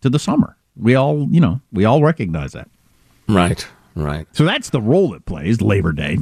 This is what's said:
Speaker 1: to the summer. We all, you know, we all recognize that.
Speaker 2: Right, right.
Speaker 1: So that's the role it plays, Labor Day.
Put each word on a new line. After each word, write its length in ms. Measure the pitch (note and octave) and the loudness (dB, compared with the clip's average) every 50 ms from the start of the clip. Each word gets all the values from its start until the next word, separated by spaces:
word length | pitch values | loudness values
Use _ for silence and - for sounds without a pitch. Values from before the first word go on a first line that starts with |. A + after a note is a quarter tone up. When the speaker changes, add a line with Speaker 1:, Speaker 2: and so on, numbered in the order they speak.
Speaker 1:
to 80 | - C3+ | -2 0
the 100 | B2+ D3 | 0 0
summer. 380 | - - C4+ D#4 F#3 - - _ _ _ _ | 0 0 0 0 0 -2 -4 _ _ _ _
We 180 | - G#2 A2+ B2+ | -2 0 2 2
all, 320 | C3 C3+ D3 D3+ D3+ C#3+ - | 2 2 0 0 -2 -2 2
you 100 | D3+ E3 F3 | 2 4 4
know, 180 | F2 - C3 - _ - | 4 2 -2 -6 _ -2
we 120 | F#2+ G2 | 0 2
all 180 | A2 B2 D#3 D3 | 4 4 4 4
recognize 500 | D3+ D#3 - A2 F2 D#2+ D#2+ C#2 C2+ - | 2 2 0 -4 -6 -6 -6 -8 -10 -12
that. 180 | - - - _ _ _ _ _ _ _ _ _ _ _ - | -14 -18 -20 _ _ _ _ _ _ _ _ _ _ _ 0
Speaker 2:
Right, 380 | G#2+ F#2+ F2 F2 E2+ - - - - _ _ _ - | 2 2 2 2 0 -4 -8 -12 -18 _ _ _ -8
right. 320 | E2+ D#2 D2 D2 D#2 D#2+ - - | -6 -6 -6 -6 -8 -10 -6 -2
Speaker 1:
So 120 | - D3+ | 0 0
that's 240 | E3+ A3 D4 A3+ - | 0 0 -2 -4 -4
the 100 | - C3+ | -6 -4
role 320 | G#2+ G#2+ C#3+ F#3+ G3 D3 F2+ | 0 2 2 2 2 0 -4
it 140 | C#2 - | -8 -10
plays, 340 | - F2+ - D2 F2 A#2 A2 | -12 -10 -6 -2 -2 0 0
Labor 320 | G2 G#2 G2+ G2 - E2+ D#2 | 2 0 0 2 0 0 -2
Day. 240 | D2 D2 D2 D2+ - | -4 -4 -4 -4 -4